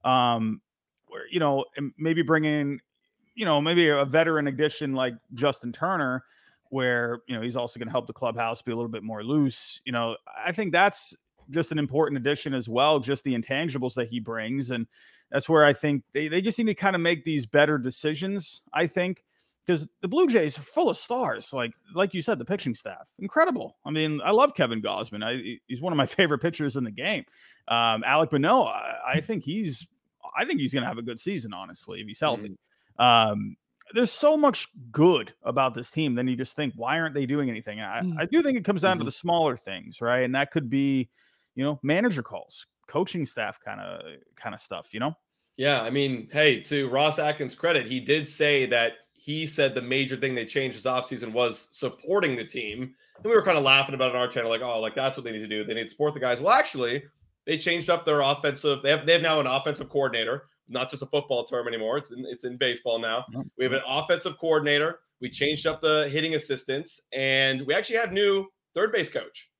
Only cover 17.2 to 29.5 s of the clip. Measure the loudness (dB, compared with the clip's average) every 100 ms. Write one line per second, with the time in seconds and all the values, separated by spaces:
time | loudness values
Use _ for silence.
17.2 | -2 -4 2 4 6 4 -2 -4 -4 -2
18.2 | -4 -4 -8 -14 _ -2 0 0 -2 -4
19.2 | _ _ _ _ -2 -2 -2 _ -2 2
20.2 | 4 4 2 -4 -4 0 0 0 -4 -2
21.2 | -2 -4 -6 -4 -6 -8 _ -2 0 0
22.2 | -2 -4 -2 -4 -4 -6 -10 -14 -18 -12
23.2 | -2 2 2 0 -8 _ -6 -2 0 0
24.2 | 2 4 4 4 0 0 -2 -4 -6 -6
25.2 | -4 -4 -8 -14 _ -8 -2 0 0 4
26.2 | 2 4 0 -2 -4 -2 -6 -4 -4 -4
27.2 | -6 _ -20 _ -2 2 2 2 2 2
28.2 | 4 2 4 4 2 -2 -8 -8 -2 -2
29.2 | -2 -6 -4